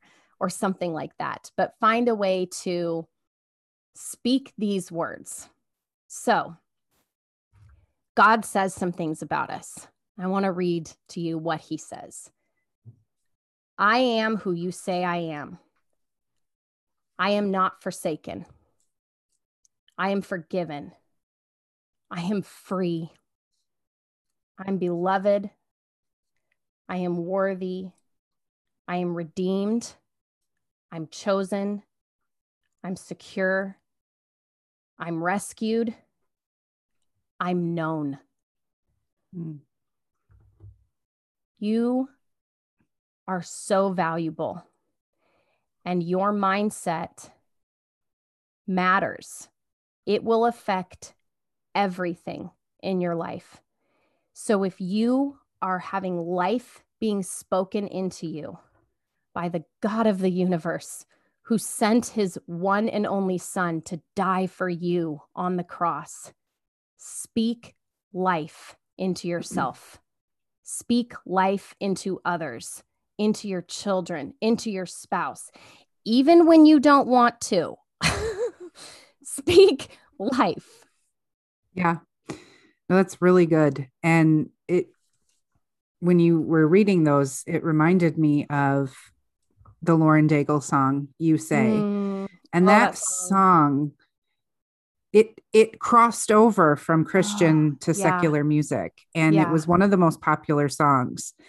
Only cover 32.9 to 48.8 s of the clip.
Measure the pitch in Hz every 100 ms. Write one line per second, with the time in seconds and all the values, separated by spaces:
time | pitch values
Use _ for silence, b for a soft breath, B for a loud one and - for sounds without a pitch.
32.9 | 185 - 180 - - 190 190 196 196 _
33.9 | _ _ _ _ _ _ _ _ _ _
34.9 | _ 165 165 170 202 - - 220 226 233
35.9 | - _ _ _ _ _ _ _ _ _
36.9 | _ _ _ _ _ 180 180 170 170 160
37.9 | 160 147 139 _ _ _ _ _ _ _
38.9 | _ _ _ _ 180 160 151 _ _ _
39.9 | _ _ _ _ _ _ _ - - _
40.9 | _ _ _ _ _ _ _ 208 226 240
41.9 | 254 262 _ _ _ _ _ _ _ _
42.9 | _ _ _ - 185 165 - - 196 196
43.9 | 185 165 165 160 156 117 90 - _ _
44.9 | _ _ _ _ _ _ _ _ _ 175
45.9 | 180 170 185 196 208 196 196 208 - 185
46.9 | 160 170 - - _ _ _ _ _ _
47.9 | _ _ _ _ _ _ _ - 185